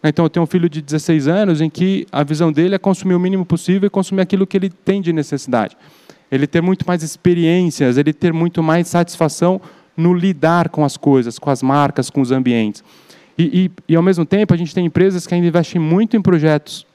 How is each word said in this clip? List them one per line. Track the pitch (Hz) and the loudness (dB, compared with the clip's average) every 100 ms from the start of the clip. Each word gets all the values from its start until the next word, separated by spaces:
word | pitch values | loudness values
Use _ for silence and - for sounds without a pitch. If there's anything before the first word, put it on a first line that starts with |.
Então, | 156 147 160 | 0 2 0
eu | |
tenho | 175 | 0
um | 165 | 0
filho | 180 170 | 0 0
de | 151 | -4
dezesseis | 143 151 151 160 139 | -6 -6 0 0 2
anos | 180 208 156 | 0 0 0
em | 156 | -2
que | - 185 196 - | 0 -2 -2 -4
a | 135 | -4
visão | 143 151 170 | -2 0 0
dele | 147 175 | 2 0
é | 190 | 0
consumir | 196 185 190 | -2 -2 0
o | 180 | 0
mínimo | 180 190 180 | 0 -2 -2
possível | 170 - 196 202 | -4 0 0 0
e | |
consumir | 196 190 196 | -2 -4 -2
aquilo | 185 196 190 | -2 0 0
que | 196 | -2
ele | 190 | -4
tem | - - 196 | -6 -4 -2
de | 175 | 0
necessidade. | 160 143 143 - 123 - _ - _ _ - _ | -4 -4 -6 -2 -2 -2 _ -20 _ _ -20 _
Ele | 135 143 | -2 0
ter | 165 | 0
muito | 175 190 - | 0 -2 -2
mais | 180 | -4
experiências, | 156 - - 175 165 175 175 - 135 123 | -4 -2 0 2 2 2 0 0 0 2
ele | 143 | 0
ter | 151 175 | 0 -2
muito | 160 170 175 | 0 -2 0
mais | 160 165 175 | 0 2 2
satisfação | 175 170 - 160 - 175 190 - - _ - | 0 -2 0 -2 0 0 0 -6 -20 _ -2
no | 165 | 0
lidar | 180 190 160 156 170 165 | 2 0 0 2 2 0
com | - | 0
as | 147 | -2
coisas, | - - 135 120 - | 0 2 2 0 -6
com | - | -4
as | 135 | -2
marcas, | 131 139 143 - 127 | 0 2 0 0 -4
com | - | -2
os | 123 | -2
ambientes. | 131 123 117 110 101 _ _ _ - _ - | 0 0 0 0 -4 _ _ _ -20 _ -2
E, | 165 180 | 0 0
e, | 185 - - | -2 -4 -2
e, | 165 | 2
ao | |
mesmo | 180 180 160 | 2 0 0
tempo, | 196 214 | 0 2
a | 170 | 0
gente | 165 | 0
tem | - | -2
empresas | 175 160 190 185 - | -2 2 2 0 -2
que | |
ainda | 175 170 | 0 2
investem | 165 160 175 | 2 0 -2
muito | 156 175 220 226 | 0 0 2 0
em | |
projetos | 170 175 151 151 - - - | 2 2 2 0 -2 -18 -18